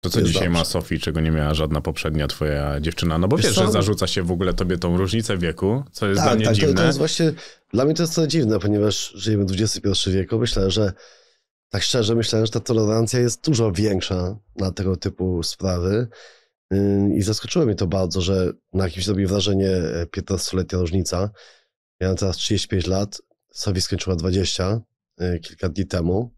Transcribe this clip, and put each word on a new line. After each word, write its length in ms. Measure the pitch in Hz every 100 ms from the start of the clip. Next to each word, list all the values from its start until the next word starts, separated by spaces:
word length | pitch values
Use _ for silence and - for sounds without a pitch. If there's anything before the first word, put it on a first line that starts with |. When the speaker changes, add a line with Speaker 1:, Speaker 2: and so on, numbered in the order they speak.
Speaker 1:
To 80 | 90
co 100 | 90
Speaker 2:
Jest 120 | 85
Speaker 1:
dzisiaj 180 | 85 92
ma 100 | 85
Speaker 2:
dobrze. 120 | 82
Speaker 1:
Sophie, 280 | 90 82 82
czego 220 | - 80
nie 100 | 80
miała 220 | 78 73
żadna 280 | 76 78 76
poprzednia 460 | 78 76 80 78 71
twoja 520 | - 76 73 71 73
dziewczyna? 360 | 76 - 85 80
No 100 | 95
bo 100 | 156
Speaker 2:
Wiesz 80 | 202
Speaker 1:
wiesz, 100 | 110
że 100 | 107
Speaker 2:
co? 60 |
Speaker 1:
zarzuca 360 | 107 98 101 92
się 160 | -
w 80 | 87
ogóle 220 | 90 92
tobie 240 | 87 90 90
tą 200 | 87 87
różnicę 400 | 95 113 110 98
wieku, 460 | 85 80 95 123 139
co 160 | - 104
jest 120 | 98
Speaker 2:
Tak, 80 | 104
Speaker 1:
dla 80 | 110
mnie 100 | 110
Speaker 2:
tak, 100 | 107
Speaker 1:
dziwne. 180 | 151
Speaker 2:
to, 60 | 139
to 60 | 165
jest 120 | -
właśnie, 360 | 160 - 165 160 - - _
dla 120 | 107 139
mnie 80 |
to 100 | 160
jest 120 | 170 170
to 120 | 160
dziwne, 320 | 160 117 107
ponieważ 520 | 104 104 104 98 - -
żyjemy 280 | 104 104
w 40 | 98
dwudziestym 340 | 95 107 -
pierwszym 320 | 104 92 -
wieku. 260 | 95 90 113
Myślę, 320 | 117 - 95
że 220 | 98 101 98 - - _ _ _ _ _
tak 140 | 101
szczerze, 320 | - 127 107 117
myślałem, 300 | 113 113 110
że 60 |
ta 80 | 117
tolerancja 600 | - 113 107 110 113 127
jest 260 | 123 - -
dużo 260 | 127 113
większa 680 | 87 107 95 - 92 90 101 _ -
na 160 | 95
tego 240 | 87 95 92
typu 480 | 98 - 92 90
sprawy. 640 | 82 - 95 90 90 104 120 - - - _ _ _
Ym, 400 | 98 101 101 101
i 80 | 78
zaskoczyło 440 | 92 110 113 - 139
mnie 100 | 98
to 120 | 95
bardzo, 340 | 95 95 85
że 300 | 90 95 90 - _
na 160 | 92 95
kimś 180 | 90 92
robi 180 | 98 98
wrażenie, 440 | 101 98 98 98
e, 340 | 92 82 73 87
piętnastoletnia 680 | - 87 95 - 92 87 92
różnica. 500 | 87 92 85 90 101 107 - _ _ _ _ _
Ja 80 | 92
mam 100 | 92
teraz 200 | 98 90
trzydzieści 300 | - 104 -
pięć 200 | 98 87
lat, 340 | 95 101 - _ _ _
Sophie 280 | - - 92
skończyła 340 | - 90 - 90
dwadzieścia, 680 | 87 92 90 - 92 110 - _ _ _
e, 200 | 90 87
kilka 300 | - - -
dni 160 | 78 95
temu. 460 | 92 85 92 120